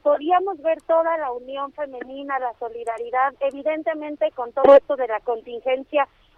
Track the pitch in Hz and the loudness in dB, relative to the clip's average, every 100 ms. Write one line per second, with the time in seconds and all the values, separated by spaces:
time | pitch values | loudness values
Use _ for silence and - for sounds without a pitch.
0 | 294 294 294 359 381 349 294 320 - 330 | 2 2 2 0 0 -4 -2 -2 0 2
1 | 330 330 285 240 254 277 277 277 285 262 | 2 0 -4 -6 -10 -10 -8 -8 -10 -10
2 | 247 269 285 269 254 226 233 233 233 226 | -14 -12 -6 -4 -4 -6 -10 -8 -8 -8
3 | 233 247 269 269 277 277 294 311 320 311 | -4 0 0 0 -4 -4 -4 -4 -4 -4
4 | 302 302 311 - 240 262 269 277 - 285 | -6 -2 -2 -2 -8 2 8 8 8 -4
5 | 247 214 - 233 220 240 254 262 269 302 | -2 -4 -4 -6 -6 -8 -2 -2 -2 -2
6 | 277 _ _ | -2 _ _